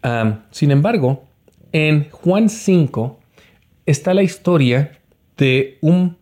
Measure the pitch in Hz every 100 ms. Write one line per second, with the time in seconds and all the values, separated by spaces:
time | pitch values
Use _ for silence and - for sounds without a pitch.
0 | 127 117 110 107 _ - 147 139 180 233
1 | 127 135 _ _ _ _ _ 156 156 151
2 | 143 - 175 196 220 - - 180 147 120
3 | 120 - _ _ _ _ _ _ - 139
4 | - 190 185 - - 175 127 123 147 -
5 | _ _ _ - 139 131 135 - 156 180
6 | 180 170